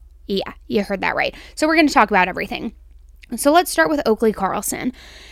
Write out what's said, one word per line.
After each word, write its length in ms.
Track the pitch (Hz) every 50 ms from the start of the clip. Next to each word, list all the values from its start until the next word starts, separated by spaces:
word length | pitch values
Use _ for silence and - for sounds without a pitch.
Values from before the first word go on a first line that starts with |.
| - - - - -
Yeah, 280 | - 196 190 - - - - -
you 160 | - 240 202
heard 200 | 196 - 202 190
that 140 | 180 160 -
right. 200 | 143 143 - - - - - -
So 140 | - 311
we're 80 | 311 320
gonna 140 | 330 311 277
talk 200 | - 269 214 202
about 180 | 208 185 180
everything. 460 | 185 175 170 170 196 - - - 226 - - - - - - - - - - - - 247
So 160 | 220 - 285
let's 180 | 302 349 370 -
start 220 | - 330 320 320
with 100 | 311 285 -
Oakley 260 | 226 220 - 240 220 196
Carlson. 580 | - 190 180 - 202 - - - - - 247 - - - - - - - -